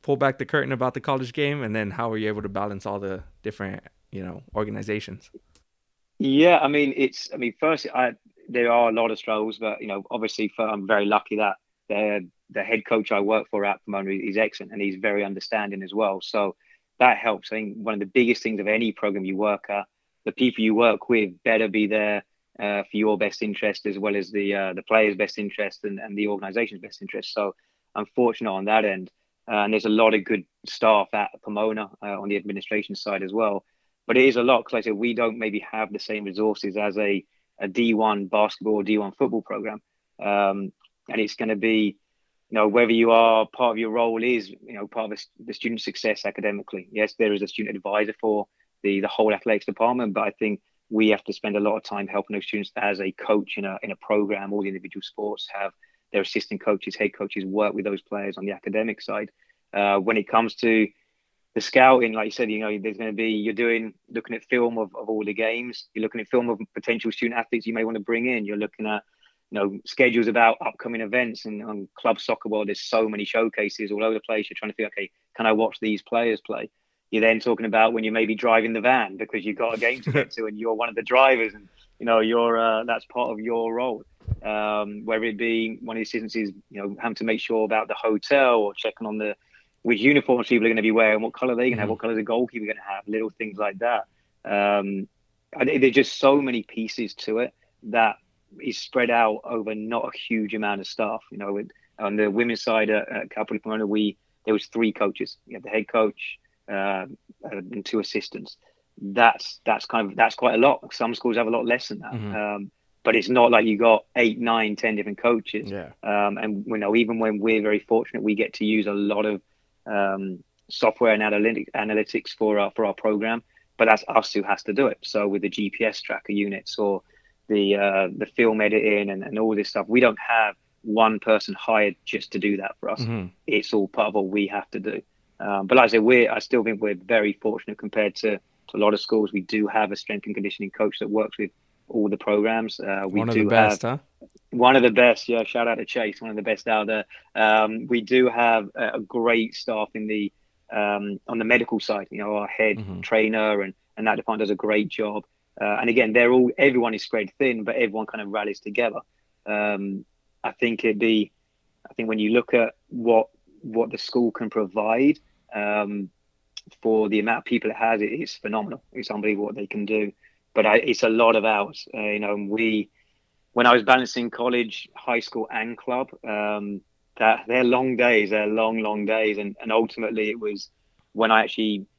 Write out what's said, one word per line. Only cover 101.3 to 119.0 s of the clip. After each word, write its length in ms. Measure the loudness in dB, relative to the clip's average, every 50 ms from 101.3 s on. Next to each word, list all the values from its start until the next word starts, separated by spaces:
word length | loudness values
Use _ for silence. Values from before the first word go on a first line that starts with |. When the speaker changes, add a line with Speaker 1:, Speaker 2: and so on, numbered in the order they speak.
Speaker 2:
You 60 | -14
know, 160 | -10 -8 -6 -6
with, 160 | -6 -6 -10 -16 _ _ _ _ -6
on 160 | -4 -2 0
the 120 | 2 0 2
women's 340 | 2 2 0 0 -2 -4 -2
side 260 | 0 2 2 2 2
at, 200 | 0 0 -2 -4
at 200 | -8 -8 -8 -8
Cal 160 | -6 -8 -6
Poly 140 | -4 -6 -8
Pomona, 260 | _ -6 -4 -4 -2
we, 300 | 0 0 0 0 0 -2 _ _ _ _ _ _
there 80 | 0 0
was 120 | 0 -2
three 240 | -4 -2 0 0 0
coaches. 460 | 0 0 -2 -2 -2 -4 -8 -10 -10 _ _
You 100 | -18 -16
had 80 | -16 -12
the 60 | -4
head 180 | -4 -4 -4
coach, 500 | 0 0 2 2 2 0 -6 -12 -14 -14 _ _ _ _ _ _ -8
uh, 360 | -6 -4 -2 -2 -2 -4 -6 -10 -14 _ _ _ -20 _ -14
and 420 | -12 -10 -10 -10 -10 -10 -10 -8
two 140 | -4 -4 -4
assistants. 580 | -4 -2 -6 -8 -8 -6 -14 -14 -14 -14 -20 _ _ _ _ _ _ _ _ -14
That's, 580 | -12 -4 2 6 6 6 6 2 -8 -14 -14 -6 _
that's 200 | -2 -2 -2 -2
kind 260 | -2 -2 -2 -2 -2
of, 60 | 2
that's 180 | 2 2 2 2
quite 200 | 2 0 2 4
a 20 |
lot. 360 | 6 6 6 4 2 -4 -14 -6
Some 220 | -4 -4 -4 -4
schools 220 | -2 -2 0 0
have 100 | 2 0
a 20 | 2
lot 160 | 0 0 2
less 220 | 0 0 -2 -2 -8
than 100 | -10 -10
that. 140 | -10 -10 -10
Speaker 1:
Mm-hmm. 220 | -8 -8 -6 -6
Speaker 2:
Um, 360 | -4 -4 -4 -6 -6 -10 -12 _ _ _ _ _ _ _
but 120 | 2 4
it's 140 | 4 2 4
not 220 | 6 8 8 8
like 140 | 8 6 6
you 120 | 4 2
got 280 | 4 6 6 6 6 4 _ _
eight, 220 | 2 2 2 2 0
nine, 360 | 0 0 2 2 0 -2 -2
ten 200 | -2 -2 -2 -2
different 220 | -2 -4 -6 -8
coaches. 540 | 0 2 2 2 2 -2 -6 -8 -8 -6 -6
Speaker 1:
Yeah. 200 | -8 -8 -8 -12 -16 _ -4
Speaker 2:
Um, 340 | -2 0 2 2 0 0
and, 280 | -2 -4 -4 -4 -6 -4
you 100 | -4 -4
know, 180 | -2 0 2 4
even 240 | 4 4 4 0 0
when 200 | 0 0 0 0
we're 220 | 2 2 2 2
very 180 | 2 2 0 0
fortunate, 420 | 0 2 0 0 0 -2 -6 -4 0
we 120 | 0 0
get 180 | 0 -2 -4 -4
to 100 | -2 0
use 220 | 2 2 2 0
a 60 | 0 -2
lot 320 | -2